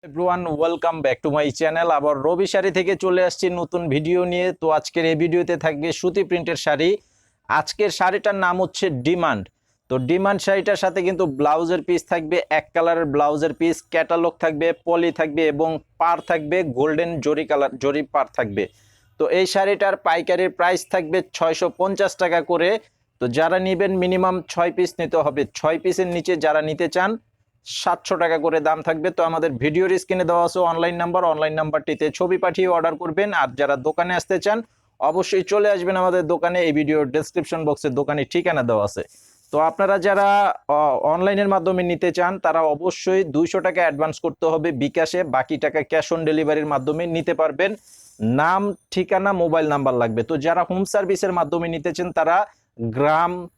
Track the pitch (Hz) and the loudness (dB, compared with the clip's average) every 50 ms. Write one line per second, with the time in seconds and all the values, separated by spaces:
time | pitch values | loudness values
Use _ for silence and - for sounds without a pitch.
0 | - 170 139 151 175 180 175 180 180 170 156 147 160 165 170 156 165 165 165 165 | -20 -12 -6 -2 0 0 0 0 -2 -4 -2 0 0 0 0 0 -2 -2 -2 0
1 | 143 135 127 - _ 156 143 151 151 147 135 - 165 160 156 165 170 170 160 147 | 0 0 0 0 _ 0 0 2 0 0 0 0 0 0 2 2 2 2 2 2
2 | 139 151 147 139 131 151 175 175 196 185 - 196 190 196 165 180 185 170 196 170 | 2 0 0 2 0 0 2 2 0 0 2 0 0 2 0 0 0 0 0 0
3 | - 190 180 180 185 180 - - - 185 180 175 170 - - 175 175 160 135 143 | 0 0 2 4 2 2 0 0 -2 -2 0 -2 -6 -4 -4 -4 -2 0 -2 0
4 | 156 160 175 180 180 180 175 175 180 185 175 - - 160 156 151 - - _ 170 | 0 2 0 2 2 0 0 0 0 -2 -2 -2 0 2 2 2 0 -2 _ 0
5 | 165 160 160 151 165 170 160 175 175 143 175 156 151 160 156 143 147 170 156 - | 2 2 2 2 0 2 2 0 2 0 -2 0 0 -2 -2 -2 -4 -4 -4 -2
6 | - 180 165 202 190 147 180 175 165 - 170 147 - - 147 139 156 175 202 202 | -2 -2 0 0 -2 0 0 -2 -2 -4 -6 -4 0 0 0 2 2 0 0 0
7 | _ _ _ _ _ _ _ _ _ _ - 147 156 - - - 208 202 - - | _ _ _ _ _ _ _ _ _ _ 0 0 0 -2 -2 -2 -2 -2 0 0
8 | 190 185 190 208 - 208 202 196 190 180 175 180 185 - - - - 190 151 127 | 0 0 0 0 -2 -2 -2 0 0 0 0 0 -2 -4 -4 -4 -2 -2 -2 -2
9 | 123 147 175 180 170 156 127 104 92 - _ _ _ _ _ _ _ _ 131 127 | 0 -2 0 0 0 0 0 -2 -6 -10 _ _ _ _ _ _ _ _ -4 -4
10 | 131 123 165 185 190 196 202 190 - - 196 196 180 202 202 180 - 185 165 190 | 0 0 0 0 2 0 0 0 0 0 0 0 2 0 0 0 0 -2 -2 0
11 | 180 180 190 170 185 165 135 131 147 147 151 160 170 165 175 170 147 - 175 170 | -2 -2 0 0 -2 -2 0 0 0 2 2 2 0 0 -2 -2 0 0 -2 -2
12 | - _ 190 170 160 151 170 175 - _ 151 156 151 - _ 170 170 170 170 165 | 0 _ -4 -4 -2 -2 -2 -2 0 _ -2 -2 -2 -2 _ 0 2 2 2 0
13 | 170 147 139 147 147 147 151 147 151 160 139 - 165 165 165 - - _ - 165 | 0 0 0 2 2 2 2 0 -2 -2 -2 0 0 0 0 -2 -6 _ -2 -2
14 | 160 - 170 170 170 170 165 _ - 165 160 147 160 165 160 - _ 170 170 170 | 0 0 0 0 0 0 -2 _ -2 -2 -2 0 0 0 -2 -2 _ -2 0 2
15 | 170 170 156 - 165 156 143 151 165 156 147 143 160 160 160 147 - _ _ _ | 2 0 0 -2 -4 -2 0 0 0 0 2 2 0 0 -2 -4 -8 _ _ _
16 | 165 170 170 156 156 - 175 170 151 147 165 185 185 156 123 123 139 151 156 151 | 0 0 0 0 0 -2 -2 -2 -2 -2 0 0 0 -2 -2 0 0 0 2 0
17 | 170 170 170 156 123 147 151 147 156 - 151 143 139 135 135 131 123 139 139 147 | -2 -2 -4 -4 -2 -2 0 -2 0 0 0 0 0 0 -2 -2 -4 -2 -2 -2
18 | 151 - _ 147 131 - _ - 127 107 101 98 98 - _ _ _ _ _ _ | -4 -2 _ -2 -2 -2 _ -4 -4 -2 -2 -4 -4 -4 _ _ _ _ _ _
19 | _ _ _ _ 156 - - 180 190 180 - 196 190 196 208 196 202 196 190 - | _ _ _ _ -2 0 2 2 2 2 2 0 2 2 2 2 2 0 0 0
20 | - 180 165 175 170 - 180 180 185 185 180 _ 175 175 180 170 - _ - 190 | 0 0 0 0 0 0 0 2 0 -2 0 _ 2 2 2 0 -2 _ -2 -2
21 | 175 151 160 185 180 - _ - 170 165 165 - - 175 - _ 180 190 196 180 | -2 0 -2 -2 -2 -2 _ -2 0 0 0 0 -2 -2 -2 _ -2 -2 0 0
22 | 196 185 - _ 185 175 165 170 151 - 175 165 165 175 208 220 - _ _ _ | 0 -2 0 _ -2 0 2 0 0 0 0 0 2 2 0 -2 -4 _ _ _
23 | _ _ _ _ - 123 117 139 160 165 170 185 185 190 190 170 196 196 190 185 | _ _ _ _ -4 -2 0 2 2 2 2 0 0 0 0 0 0 0 0 0
24 | 180 180 185 185 185 185 185 185 170 - - - 170 180 175 - 180 180 - - | 0 0 2 2 2 0 0 -2 -6 -8 -2 -2 0 0 0 0 -2 -2 -2 -6
25 | 170 151 - 170 151 147 135 143 143 - _ - - 156 160 165 - 185 180 - | -6 -2 0 2 2 2 0 -2 -4 -4 _ -2 0 0 0 0 -2 -2 0 0
26 | 185 180 175 175 160 - 185 160 143 156 151 156 156 156 156 - 175 165 - 180 | -2 -2 -2 -4 -2 -2 -2 0 2 2 2 2 0 -2 -2 -2 -2 -2 0 0
27 | 180 196 226 - _ _ _ _ _ _ _ _ _ - - - - - 175 170 | 0 0 -2 -4 _ _ _ _ _ _ _ _ _ -12 -10 -4 -2 -2 -2 -2
28 | _ - 190 170 170 165 160 160 147 165 156 160 147 156 156 160 151 170 165 160 | _ -4 -2 0 2 0 0 0 0 2 0 2 2 2 0 0 0 -2 -2 -2
29 | 151 185 175 - 170 165 165 160 156 165 139 117 123 151 151 170 185 190 185 180 | -2 -4 0 0 0 0 0 0 -2 -2 -2 0 -2 0 0 2 2 2 2 0
30 | - _ 190 185 180 160 175 175 175 170 - 190 185 170 165 165 170 175 175 175 | 0 _ -2 -2 0 2 2 2 2 2 2 0 0 0 0 0 0 -2 0 -2
31 | 170 175 170 165 175 170 156 151 156 156 156 156 156 156 151 156 147 - 156 143 | -4 -2 0 0 2 2 2 2 0 -2 0 -2 -4 -2 -2 -4 -2 -2 -2 0
32 | 151 156 147 - 185 180 185 185 - 180 165 - 185 185 180 170 160 165 160 151 | 0 -2 0 0 -2 0 0 0 0 -2 0 0 2 2 2 2 2 0 -2 -2
33 | 180 170 151 170 202 208 196 170 143 131 123 117 143 135 143 139 123 151 156 - | -6 -4 -2 0 -2 0 2 0 0 0 0 -2 0 0 0 0 0 -4 -2 -2
34 | 170 180 180 175 - _ 196 180 - 202 208 226 226 _ _ _ _ _ _ _ | -2 0 0 -4 -2 _ -2 0 2 0 0 0 -2 _ _ _ _ _ _ _
35 | - 143 156 185 185 - - 190 180 190 196 208 208 208 202 190 175 180 190 185 | -2 0 0 0 0 0 0 0 0 2 2 2 4 4 2 2 0 0 0 2
36 | 185 185 175 180 175 151 175 160 165 170 175 180 175 165 147 147 151 143 156 156 | 2 2 2 2 2 2 0 0 0 0 2 2 2 2 2 0 2 2 2 0
37 | 147 131 123 151 156 - _ 180 156 - - 165 160 151 147 - - 151 135 143 | 0 0 0 -2 -4 -2 _ -4 -4 -2 -4 -4 0 -2 -2 -2 -2 -4 -2 -2
38 | 143 139 147 147 135 - - 170 170 180 165 151 127 117 117 107 101 101 - - | -2 -2 -2 -2 -2 -2 -2 -2 0 0 0 0 0 0 2 2 0 0 -2 -6
39 | 80 - - - - _ _ _ _ _ - 147 156 165 160 - 196 190 196 196 | -10 -10 -12 -20 -20 _ _ _ _ _ -2 0 0 0 2 0 0 2 2 2
40 | 165 202 196 190 202 196 202 202 202 190 - - _ _ 147 147 151 151 131 - | 2 2 2 4 4 4 4 4 2 2 0 -4 _ _ 0 2 2 2 2 0
41 | - 147 156 170 185 196 202 196 202 196 196 190 170 180 185 180 180 175 175 156 | 0 0 0 2 2 0 2 2 2 2 2 2 2 0 0 0 0 -2 -2 0
42 | - 180 151 175 180 175 190 190 - 170 160 165 160 156 147 147 170 185 165 - | 0 -2 0 0 0 -2 -2 -2 -2 0 0 2 2 2 0 0 -2 -4 -4 -4
43 | - 185 185 190 196 160 131 147 165 165 - 190 165 185 175 180 175 165 151 139 | -2 0 0 0 0 0 0 0 0 0 0 -2 -2 0 0 2 0 0 0 0
44 | 156 156 151 - - 170 - _ - 160 160 165 151 170 156 127 120 185 - 175 | -4 -4 -4 -4 -6 -6 -6 _ -2 0 0 0 0 -2 -2 -2 -2 -2 0 0
45 | 160 156 - 180 185 156 123 131 127 - 160 139 - 151 135 156 143 - - 160 | -2 0 0 -2 -2 0 0 -2 -2 -2 -4 -2 -2 -2 -2 -2 -4 0 0 -2
46 | 147 - - - 165 151 156 151 160 147 156 151 151 151 147 139 131 131 151 156 | 0 0 -2 -2 0 0 0 0 0 0 0 0 0 -2 -2 -2 -2 -2 -2 -2
47 | 170 175 165 165 160 - 175 135 160 156 143 139 180 196 214 202 _ - - - | -2 -2 -2 -2 -2 -2 0 0 0 0 2 0 -2 -2 -2 -4 _ -20 -20 -20
48 | - - _ _ 107 110 120 135 147 165 180 190 202 202 190 - _ _ - 190 | -20 -20 _ _ -2 0 2 2 2 2 2 2 0 -2 -4 -6 _ _ -4 -4
49 | 185 180 208 190 190 202 196 180 170 170 156 165 160 151 147 143 139 135 127 123 | -2 0 0 0 2 0 0 2 0 2 2 2 2 2 0 0 0 0 2 2
50 | 120 113 110 113 113 - 160 151 135 160 170 170 170 - 185 185 196 - - 208 | 0 0 0 -2 -2 -2 -2 -2 0 0 0 0 0 0 0 -2 -2 0 0 -2
51 | 202 180 196 180 - 190 180 180 170 143 170 170 170 170 165 165 147 175 170 - | 0 0 -2 0 0 -2 0 0 0 0 0 -2 -2 -2 -6 -4 -4 -6 -4 -4
52 | 180 180 160 - 160 156 170 190 208 - _ _ _ _ _ - 117 117 107 123 | -6 -4 -2 0 2 2 2 2 2 0 _ _ _ _ _ -8 -8 -6 -2 0
53 | 143 147 156 160 170 175 180 180 175 170 _ | 2 2 4 2 2 0 -2 -6 -10 -14 _